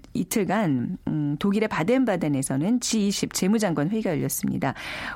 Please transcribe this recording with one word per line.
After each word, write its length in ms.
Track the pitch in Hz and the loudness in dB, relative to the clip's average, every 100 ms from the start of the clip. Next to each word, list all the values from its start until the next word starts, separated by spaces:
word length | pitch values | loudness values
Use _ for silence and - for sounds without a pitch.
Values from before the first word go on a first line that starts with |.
| - | -6
이틀간, 840 | - 170 226 180 196 165 127 120 180 - | -4 -2 0 0 2 2 0 -2 -4 -4
음, 280 | 156 147 147 | -2 -2 0
독일의 280 | 202 202 214 | 0 2 0
바덴바덴에서는 1120 | - 170 254 240 180 156 139 139 135 175 247 | 0 2 2 2 0 0 0 0 0 2 0
지이십 520 | - 220 202 196 156 | 0 0 2 0 -2
재무장관 560 | - 190 220 202 147 147 | 0 2 2 2 2 0
회의가 220 | 220 208 | 0 0
열렸습니다. 640 | 143 135 - 135 131 135 - - - - | 0 -2 -2 -2 -2 -2 -4 -8 -10 -10